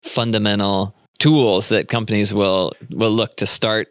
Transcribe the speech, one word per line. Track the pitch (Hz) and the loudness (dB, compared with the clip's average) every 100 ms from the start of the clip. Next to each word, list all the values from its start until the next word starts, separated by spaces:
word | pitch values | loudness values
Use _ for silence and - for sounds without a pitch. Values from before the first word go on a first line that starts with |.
fundamental | - - 117 110 104 104 101 98 101 - _ _ | -6 -4 -2 0 0 0 0 -2 -2 -8 _ _
tools | 147 156 120 95 - | 2 4 4 2 2
that | 110 - | -2 0
companies | 117 104 107 101 | -4 -2 -2 0
will, | 98 98 95 90 - - | 0 0 0 -2 -6 -14
will | 71 113 | -2 0
look | 110 107 - | 0 -2 -4
to | 101 | -6
start | - 113 110 - | -4 -2 -2 -4